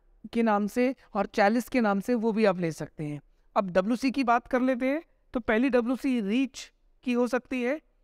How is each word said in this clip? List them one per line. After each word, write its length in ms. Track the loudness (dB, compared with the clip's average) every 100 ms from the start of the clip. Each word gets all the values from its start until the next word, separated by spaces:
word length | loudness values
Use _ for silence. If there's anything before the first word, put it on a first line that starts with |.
| _ _ -8
के 100 | -2
नाम 240 | 0 0 0
से 280 | 0 -2 -2 -8
और 120 | -6 -4
चैलिस 440 | 2 2 2 0
के 120 | 0
नाम 180 | 2 0
से, 140 | 0
वो 180 | -2 0
भी 140 | 2 2
आप 140 | 2
ले 120 | -2
सकते 320 | -6 -10 -10
हैं। 180 | -10 -10 -14 _ _ -4
अब 120 | 0
डब्ल्यूसी 420 | 0 2 0 0
की 120 | 0
बात 240 | 2 0 0
कर 140 | 0
लेते 240 | 0 0 0
हैं, 180 | -2 -6 _ _
तो 60 | -6
पहली 300 | 0 2 4
डब्ल्यूसी 520 | 2 0 -2 -2 -2
रीच 500 | 0 0 -2 -6 -20 _ _ _
की 100 | -4
हो 140 | 0 0
सकती 360 | -2 -4 -4
है, 180 | -4 -4 -8 _